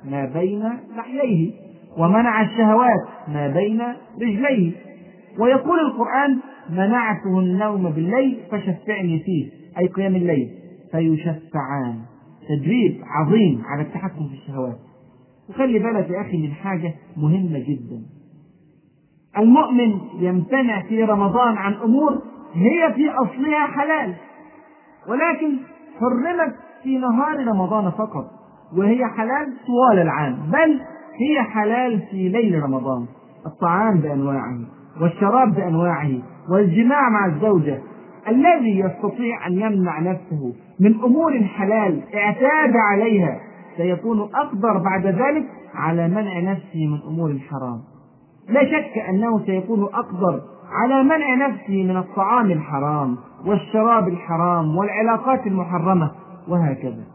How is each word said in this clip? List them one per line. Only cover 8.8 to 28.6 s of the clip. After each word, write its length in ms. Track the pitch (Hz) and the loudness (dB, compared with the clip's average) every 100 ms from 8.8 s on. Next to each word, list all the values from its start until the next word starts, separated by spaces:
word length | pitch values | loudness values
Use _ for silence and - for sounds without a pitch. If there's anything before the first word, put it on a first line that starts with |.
| 214 202 180 160 | -6 -4 -2 -2
فيه"، 320 | 196 165 123 - - - | -2 -4 -4 -12 -14 -2
أي 80 | 180 | -2
قيام 280 | 190 196 185 | 0 0 0
الليل، 340 | 175 147 120 - - - - | 2 0 -2 -10 -20 -20 -6
فيشفعان. 1080 | 165 160 156 165 156 - 151 131 139 123 113 117 - - - - | -2 0 0 -2 -6 -6 -8 -6 -6 -6 -8 -14 -20 -20 -20 -6
تدريب 520 | 147 147 240 190 - - | -2 0 2 2 -2 -6
عظيم 580 | 147 151 214 190 120 113 | -2 2 4 4 2 -4
على 160 | 143 | -6
التحكم 460 | 156 170 190 147 147 | -6 -8 -10 -8 -10
في 60 | |
الشهوات. 440 | 135 - 135 127 113 - - - _ _ _ - | -10 -12 -8 -8 -10 -18 -20 -20 _ _ _ -14
وخلي 300 | 202 269 214 | -2 0 2
بالك 300 | 226 220 165 | 2 -2 -2
يا 120 | 180 | -6
أخي 260 | 208 175 151 | -4 -4 -4
من 60 | |
حاجة 400 | 147 196 185 165 - - 156 | -6 -6 -4 -6 -8 -14 -2
مهمة 420 | 151 190 180 147 | 0 2 0 -4
جدًا، 420 | 127 131 117 117 110 - - - - _ _ _ _ _ _ _ _ 202 | -4 -6 -8 -14 -16 -20 -20 -20 -20 _ _ _ _ _ _ _ _ 4
المؤمن 640 | 226 269 302 247 233 196 - 175 | 8 8 6 2 2 0 -6 -4
يمتنع 640 | 180 180 170 262 240 202 | 0 0 0 0 0 -2
في 220 | 170 220 | -2 0
رمضان 540 | 220 202 202 233 247 208 | 2 2 2 2 2 0
عن 160 | 196 | -4
أمور 480 | 202 226 262 302 - - - - | -2 2 4 4 0 -8 -20 -8
هي 400 | 165 214 339 320 226 | 2 2 4 2 2
في 140 | 302 | 0
أصلها 580 | 247 226 254 302 302 285 | 2 -2 -2 -2 0 0
حلال، 480 | 285 294 311 220 175 - - - - - - _ - 175 | -2 -2 0 -2 -8 -16 -20 -20 -20 -20 -20 _ -20 -6
ولكن 500 | 254 330 285 311 262 - - - - | -2 0 0 -2 -4 -8 -20 -20 -2
حرمت 560 | 240 254 320 349 302 - - - | 0 0 -2 0 -2 -4 -20 -10
في 140 | 262 262 | -4 -2
نهار 500 | 254 233 294 294 233 | 2 2 0 -2 -2
رمضان 440 | 202 180 214 190 | 0 0 0 -2
فقط، 340 | - 214 143 - - - - | -4 -6 -6 -12 -18 -20 -20